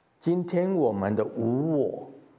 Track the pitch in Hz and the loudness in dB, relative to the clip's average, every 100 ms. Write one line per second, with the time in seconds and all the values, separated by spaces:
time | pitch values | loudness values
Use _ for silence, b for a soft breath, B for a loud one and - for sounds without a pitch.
0 | _ _ 170 175 175 180 185 190 127 101 | _ _ -2 0 0 0 2 2 2 2
1 | 98 107 107 120 117 127 156 151 107 - | 0 0 -2 -2 0 0 0 0 0 -4
2 | - - - | -12 -18 -20